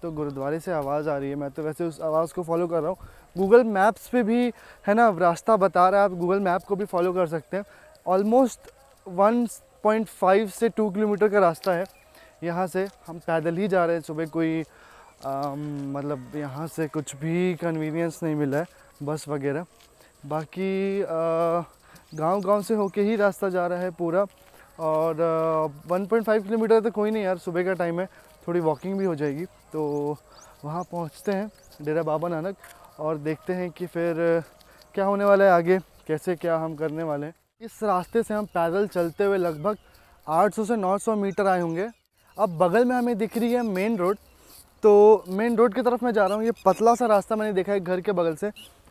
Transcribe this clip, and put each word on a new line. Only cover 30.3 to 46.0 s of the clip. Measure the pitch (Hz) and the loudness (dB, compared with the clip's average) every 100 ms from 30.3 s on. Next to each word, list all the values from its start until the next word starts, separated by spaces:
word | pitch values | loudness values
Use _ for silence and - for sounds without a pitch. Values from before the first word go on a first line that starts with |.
| - - - 143 | -20 -20 -16 -10
वहाँ | 165 | -10
पहुँचते | 180 175 160 - - | -8 -10 -10 -8 -4
हैं | 196 214 - - - | -4 -6 -12 -20 -10
डेरा | 151 156 | -4 -2
बाबा | 156 151 175 | -2 -2 -2
नानक | 160 180 196 - - - - | -4 -6 -10 -18 -20 -20 -8
और | 151 156 | -6 -4
देखते | 147 156 - | -4 -6 -4
हैं | 180 180 | -4 -6
कि | - 180 | -8 -8
फिर | 170 170 165 170 165 160 _ _ - - | -4 -2 0 2 0 -2 _ _ -20 -10
क्या | - 196 | -2 0
होने | 202 202 | 2 4
वाला | 196 196 | 6 8
है | |
आगे, | 175 170 185 - - - | 6 4 2 0 -14 -6
कैसे | 156 - 170 | -4 -2 -4
क्या | 170 165 | -2 -2
हम | 160 151 | -4 -6
करने | 156 151 | -6 -4
वाले | 165 143 147 | -4 -6 -8
हैं। | - _ _ | -14 _ _
इस | 226 - | -18 -6
रास्ते | 214 185 175 233 | -2 -2 0 -2
से | 220 | -2
हम | 214 208 | -4 -4
पैदल | 180 170 185 208 | -2 0 0 0
चलते | 180 170 156 | 0 -2 0
हुए | 202 196 | 0 2
लगभग | 175 151 180 208 _ _ _ _ - | 0 -2 -4 -4 _ _ _ _ -2
आठ | 160 202 | 2 2
सौ | 214 214 | 0 -2
से | 233 | -2
नौ | 185 202 | 0 0
सौ | - 214 | 0 -2
मीटर | 196 190 196 | -2 0 0
आए | 180 | 0
होंगे। | 170 165 220 - _ _ _ - | 0 -4 -6 -10 _ _ _ -4
अब | 202 160 | -4 2
बगल | 180 202 247 | 2 4 2
में | 247 | 0
हमें | 240 220 | -2 -2
दिख | 220 240 | -4 -2
रही | 233 | 0
है | 247 | 0
मेन | 233 185 208 220 | -2 -2 -2 0
रोड, | 175 208 _ _ - - - _ | -2 -2 _ _ -20 -20 -20 _
तो | 214 208 208 214 180 | 6 8 10 8 4
मेन | 185 233 220 | -2 0 2
रोड | 240 | 2
की | 247 | 2
तरफ | 240 247 | 0 0